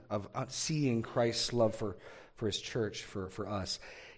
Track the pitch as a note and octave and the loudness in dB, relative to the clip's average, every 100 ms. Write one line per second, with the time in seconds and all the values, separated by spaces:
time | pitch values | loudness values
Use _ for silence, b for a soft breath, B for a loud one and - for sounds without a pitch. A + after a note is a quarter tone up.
0 | - G#2 G2 B2 C3 - - D#3 C#3 A#2 | -4 -4 -2 -6 -4 -2 0 4 4 4
1 | A2+ C3 A#2 A2 - A#2+ A2 - G#2+ F#2 | 2 4 4 4 2 6 4 4 -4 -4
2 | B B B - G#2+ - - B2+ G#2 - | B B B -2 0 0 -2 0 0 -2
3 | - G2+ F#2 - G2 G2+ F2+ - B B | -6 -6 -6 -4 -2 -2 -2 -4 B B
4 | B | B